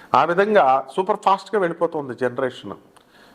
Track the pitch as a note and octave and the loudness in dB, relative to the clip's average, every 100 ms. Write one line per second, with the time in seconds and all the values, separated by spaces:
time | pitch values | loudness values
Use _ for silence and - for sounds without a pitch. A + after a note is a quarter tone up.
0 | - A#2+ D#3 E3+ G#3 G#3 C#3 C3+ - - | 0 2 2 2 2 4 4 2 -2 -6
1 | F#3+ A#3 G3 F#3+ - A3 F3 E3 E3+ D#3+ | -2 0 0 0 -2 -2 -2 -2 -4 -4
2 | C#3 A2+ B2+ B2 C3 B2 G#2 F#2 _ _ | -10 -6 -4 -4 -6 -6 -14 -16 _ _
3 | _ _ - | _ _ -20